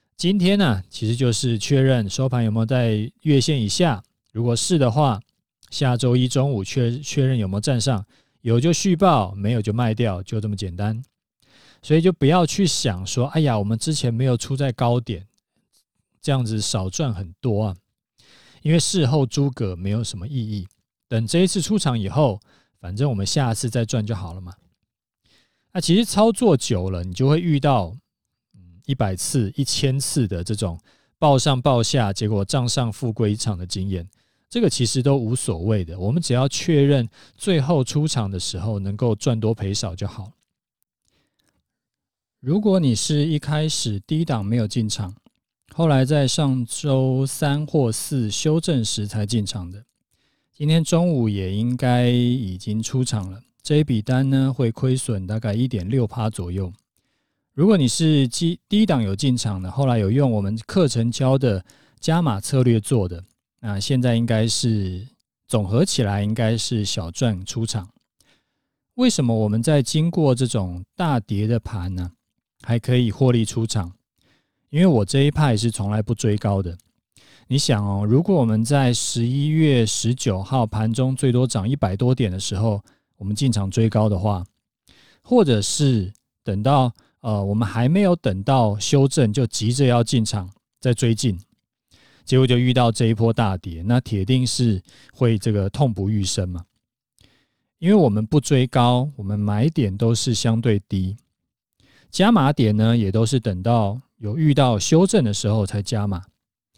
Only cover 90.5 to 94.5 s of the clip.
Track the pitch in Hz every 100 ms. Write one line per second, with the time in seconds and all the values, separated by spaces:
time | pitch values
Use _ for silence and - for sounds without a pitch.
90.5 | - _ _ 131 120 120 110 127 90 -
91.5 | _ _ _ _ _ _ _ - 131 127
92.5 | 123 123 123 120 113 117 110 117 113 113
93.5 | 92 - 82 92 120 - 104 92 131 123